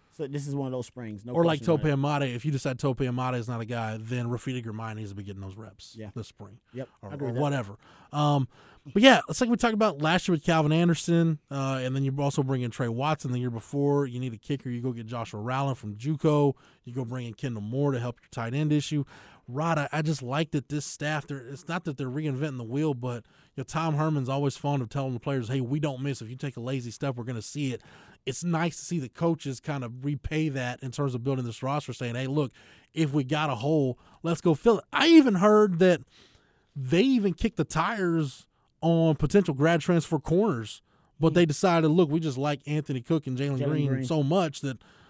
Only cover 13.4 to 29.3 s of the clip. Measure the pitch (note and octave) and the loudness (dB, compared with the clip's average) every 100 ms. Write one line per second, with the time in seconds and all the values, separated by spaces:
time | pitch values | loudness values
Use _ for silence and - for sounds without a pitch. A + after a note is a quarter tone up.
13.4 | B2 A2+ - C#3+ C#3+ C#3+ C#3 B2 B2+ A2 | -4 -6 -6 0 2 2 0 -4 -6 -8
14.4 | - C#3+ C3 A#2+ B2+ A#2 A2 B2 A2+ G#2+ | -6 -6 -4 -4 -4 -6 -8 -8 -8 -8
15.4 | A2+ C3 C#3 B2+ G#2+ G#2 C3 D#3 D#3+ D3 | -4 -2 -2 -4 -8 -8 -4 0 2 4
16.4 | C#3+ - - _ - B2 A#2+ B2+ A#2+ A2 | 4 0 -8 _ -12 -8 -6 -6 -8 -8
17.4 | C3 A2+ G#2 C3 C#3+ B2+ B2 - _ - | -6 -6 -4 -2 0 0 -4 -8 _ -8
18.4 | A2+ C3+ D3+ D3 - D3+ C3+ - - - | -4 -2 2 0 0 -4 -4 -10 -20 -20
19.4 | - B2+ E3 D#3+ C#3+ D3+ D#3 D3 B2 C#3 | -10 -4 -2 -2 -2 -2 -2 -2 -2 -4
20.4 | E3 D3 - D3 - - D3 D3+ - C#3 | -2 -4 -4 -6 -6 -6 -4 -4 -6 -10
21.4 | A#2+ C#3 - - E3 C#3 C3 C#3 D#3 C3 | -10 -12 -8 -6 -6 -6 -6 -4 -4 -2
22.4 | D3+ B2+ A#2 C#3 D#3 C3 B2 A#2+ - _ | -4 -6 -6 -2 -2 -2 -6 -8 -12 _
23.4 | _ - - D#3+ E3 D3 D#3 D3+ B2 C#3 | _ -12 -6 -2 0 0 0 0 -2 0
24.4 | C#3+ - C#3+ C#3+ A#2 C#3+ C3+ A#2+ - C3+ | -2 -2 -2 -2 -2 -4 -4 -4 -4 -4
25.4 | A2 C3+ A#2+ D3+ D3 C3 C#3 C3 A2 B2+ | -2 -2 -2 -2 -2 -4 -6 -6 -10 -10
26.4 | C#3+ A#2+ A#2+ C3+ A#2+ - C#3 A#2+ A#2 A#2+ | -10 -8 -6 -6 -6 -6 -6 -4 -6 -8
27.4 | - D3 C#3 A#2+ - - - - - C3 | -8 -4 -4 -4 -10 -20 -20 -12 -10 -6
28.4 | F3 E3 E3+ - - F3 C3 - E3+ | -2 0 0 -4 -6 -4 -6 -2 -2